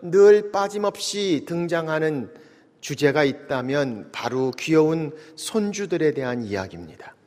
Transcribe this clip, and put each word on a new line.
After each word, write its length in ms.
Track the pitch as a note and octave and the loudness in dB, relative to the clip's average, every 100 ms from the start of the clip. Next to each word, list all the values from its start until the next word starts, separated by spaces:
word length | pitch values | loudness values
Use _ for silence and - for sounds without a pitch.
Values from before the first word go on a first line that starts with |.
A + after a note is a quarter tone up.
늘 500 | F3+ F#3 G3+ G#3 G#3 | 0 6 8 8 4
빠짐없이 920 | G3 G3 G3+ G#3 G3+ - G3+ G3 D3+ - | -2 -2 -2 -4 -4 -8 -4 0 -2 -2
등장하는 840 | E3+ E3+ E3+ D#3+ D#3 D#3 D3+ A#2 - - _ _ _ | -4 -2 -2 -2 -2 0 -2 -6 -14 -20 _ _ _
주제가 420 | - C#3+ C#3+ C#3 | -10 0 2 4
있다면 840 | C#3+ B2+ - C#3 B2 C#3 C#3 A2 - | 2 0 -6 -4 -2 -2 -2 -4 -12
바로 380 | - A#2+ B2+ C3 B2 | -8 -6 -2 -2 -4
귀여운 580 | D#3+ D#3 D#3 D#3+ D#3 C#3+ - | 2 4 4 2 -4 -10 -20
손주들에 760 | - - A3+ G#3 G3+ G3+ E3+ D3+ | -14 -6 -2 -2 -4 -4 0 0
대한 320 | C#3+ C3 B2 | 0 -4 -4
이야기입니다. 720 | A2+ G2 F#2+ E2+ E2+ - - - | -4 -4 -6 -10 -16 -18 -20 -20